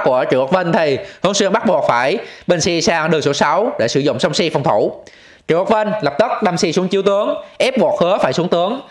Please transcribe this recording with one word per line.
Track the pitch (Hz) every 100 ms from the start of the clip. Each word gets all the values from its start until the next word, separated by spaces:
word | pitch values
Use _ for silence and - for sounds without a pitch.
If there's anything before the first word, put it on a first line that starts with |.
của | 156 127 131
Triệu | 131
Quốc | 135
Vinh | 185 175
thì | 180 160 131 - -
Hướng | 175
Xuyên | 202 196
bắt | 220 226
buộc | 165 -
phải | 120 131 214 - - -
bình | 170
si | 175 170
sang | 175 165 156
đường | 156
số | 143
sáu | 135 147 165 226 -
để | 117
sử | 139
dụng | 143 117
song | 180
si | - 170
phòng | 156
thủ. | 143 107 160 - - - - - -
Triệu | 160
Quốc | 190
Vinh | 220 208 208
lập | 143 -
tức | 220 -
đâm | 202 170
si | 180
xuống | 156 185
chiếu | 196
tướng, | 196 196 240 294 - -
ép | 240 262
buộc | 160 -
Hứa | 170 220
phải | 156
xuống | 131 170
tướng, | 170 180 262 -